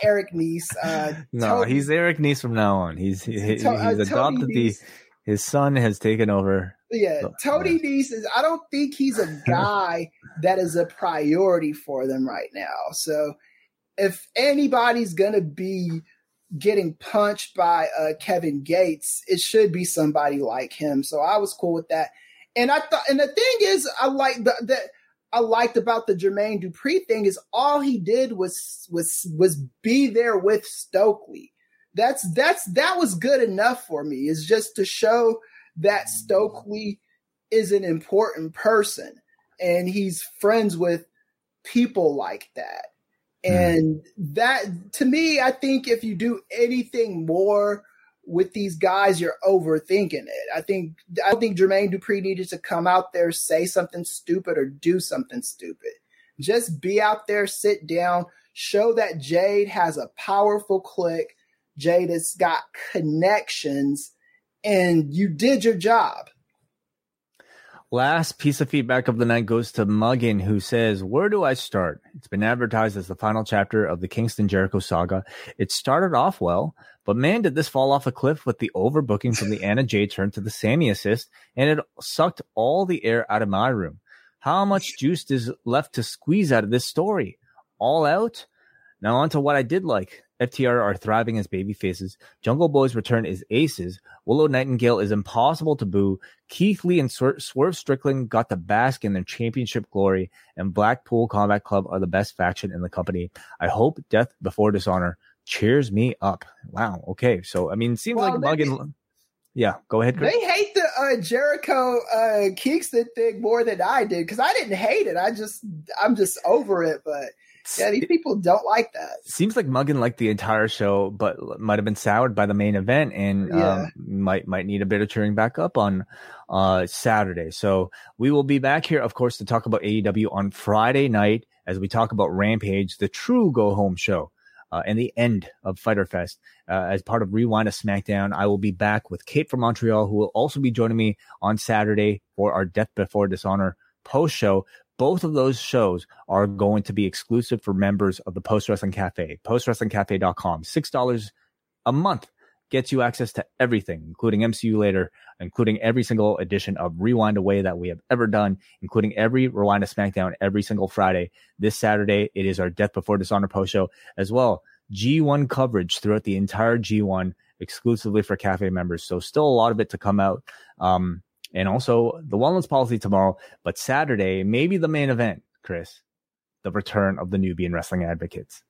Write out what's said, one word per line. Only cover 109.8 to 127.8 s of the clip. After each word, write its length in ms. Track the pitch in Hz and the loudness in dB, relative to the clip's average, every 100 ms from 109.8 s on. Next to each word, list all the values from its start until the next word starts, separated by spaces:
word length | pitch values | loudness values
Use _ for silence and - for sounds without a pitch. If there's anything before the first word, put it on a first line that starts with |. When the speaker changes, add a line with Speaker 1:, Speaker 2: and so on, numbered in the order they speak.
| - | -2
Speaker 2:
go 120 | 110 | 0
ahead, 160 | 120 127 | 2 2
Chris. 160 | - | 0
Speaker 1:
They 140 | 466 370 | 0 0
hate 260 | 370 415 | 0 0
the, 140 | 392 320 254 | 0 0 0
uh, 220 | 277 254 | 0 0
Jericho, 800 | 165 240 294 294 - 269 254 240 - 220 | 0 0 0 -2 0 0 2 -2 -2 0
uh, 400 | 226 208 202 190 | 2 2 0 0
Kingston 500 | 262 330 - 233 233 | -2 -2 0 -2 -2
thing 280 | - 226 208 | -2 -2 0
more 220 | 220 233 | 0 0
than 180 | 233 185 | 0 0
I 240 | 185 262 208 | 0 0 0
did, 220 | 175 170 | -2 -4
'cause 120 | 214 | 0
I 140 | 294 | 0
didn't 240 | 466 247 185 | 0 -2 -2
hate 280 | 214 440 233 | 0 0 0
it. 120 | 170 | 0
I 140 | 196 | -2
just, 320 | 220 214 - 214 156 151 - | -4 -10 -12 -14 -14 -10 -2
I'm 140 | 214 208 | 2 2
just 240 | 190 - 170 | 2 0 2
over 380 | 247 202 185 | 2 2 0
it. 180 | 165 156 | 0 -2
But 220 | 156 143 131 - _ _ - - | -6 -8 -8 -16 _ _ -10 -2
yeah, 140 | 208 | 0
these 140 | 208 349 | 0 2
people 320 | 330 311 208 | 0 0 0
don't 280 | 175 202 190 | 2 2 2
like 280 | 220 226 | 0 0
that. 300 | - - - - | -4 -12 -14 -10
Speaker 2:
Seems 320 | - 196 226 | -2 0 0
like 100 | 151 | 0
Muggin 320 | 127 139 143 | 0 0 2
liked 200 | 120 117 | 0 0
the 100 | 113 | 0
entire 400 | 104 101 110 107 | 0 0 2 2
show, 420 | - 101 101 98 | 0 0 2 0
but 260 | 101 107 - | -2 -4 -4
l-, 200 | - - | -10 -6
might 200 | 107 107 | 0 0
have 60 | 104 | 0
been 120 | 104 | -2
soured 360 | 110 107 127 | 0 2 2
by 120 | 107 101 | 2 0
the 80 | |
main 220 | 104 104 101 | 2 2 0
event 360 | 95 139 143 | 2 2 0
and, 360 | - 101 98 95 | -2 0 0 0
Speaker 1:
Yeah. 240 | - 95 | 2 2
Speaker 2:
um, 180 | 95 82 - | 0 -4 -10
might, 500 | - 98 95 95 - | -8 -2 0 0 -2
might 180 | 95 92 | -6 -2
need 160 | 101 | -2
a 40 | 98 | 0
bit 160 | 104 | 0
of 80 | 104 | 0
cheering 260 | 110 104 104 | 0 0 2
back 240 | 113 - | 0 0
up 180 | 175 - | -2 2
on, 280 | 104 95 92 - - - - | 2 0 -4 -14 -20 -20 -6
uh, 380 | 95 95 92 90 | 0 2 2 0
Saturday. 640 | - 120 110 98 87 82 | -2 0 2 0 -4 -8
So 400 | - 104 95 | -4 0 2